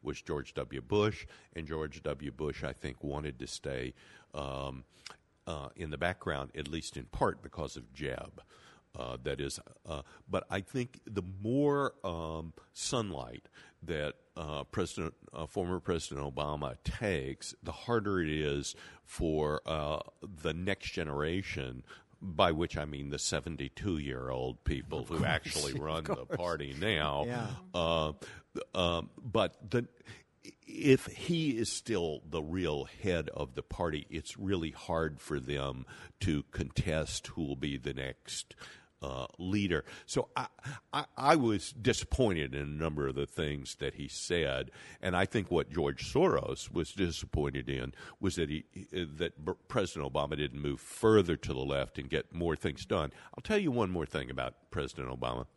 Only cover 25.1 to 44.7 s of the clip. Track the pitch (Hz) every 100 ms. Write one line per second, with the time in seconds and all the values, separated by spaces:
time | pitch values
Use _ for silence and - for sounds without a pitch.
25.1 | 80 76 80 - 78 73 65 76 80 78
26.1 | 98 64 - 87 82 71 67 101 87 76
27.1 | 71 92 120 110 127 - 90 82 82 78
28.1 | 76 - - - - - - 87 85 -
29.1 | - 123 110 92 - 104 123 123 - -
30.1 | - - _ - - - - 143 135 -
31.1 | - - 170 160 113 107 - - 107 85
32.1 | 73 78 82 76 92 85 73 65 - 98
33.1 | 87 76 - 71 64 - - 87 78 -
34.1 | 82 71 - 95 95 82 - - 82 80
35.1 | 69 - 73 64 71 67 65 65 - -
36.1 | - - 76 - - 69 - - 78 76
37.1 | - - - 76 67 73 69 65 65 65
38.1 | 64 - - - - - - - _ 69
39.1 | 65 65 - 90 104 98 80 - - -
40.1 | - - - 127 - - 139 _ 139 151
41.1 | - 135 160 120 104 - - 113 113 -
42.1 | - 123 87 69 69 71 76 80 73 69
43.1 | 65 69 - 78 73 65 - 69 71 71
44.1 | - - 87 73 65 65